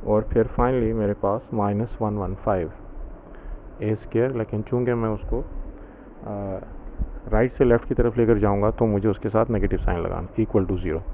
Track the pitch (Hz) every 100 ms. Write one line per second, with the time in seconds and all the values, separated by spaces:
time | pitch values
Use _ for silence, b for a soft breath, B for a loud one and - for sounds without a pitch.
0 | - 107 110 120 110 - 123 131 110 113
1 | 104 101 101 104 - 113 101 104 117 -
2 | 107 104 90 95 - 95 80 - - -
3 | - - - B B B - - 107 107
4 | - 113 123 127 107 107 107 123 123 120
5 | 113 104 - 113 - - - - - -
6 | - - - 101 98 95 - - - -
7 | - - - 107 123 - 131 117 - 123
8 | 120 113 113 110 101 101 104 - 113 104
9 | 107 95 107 104 117 107 101 - - 90
10 | 85 87 90 - 110 107 95 92 90 76
11 | -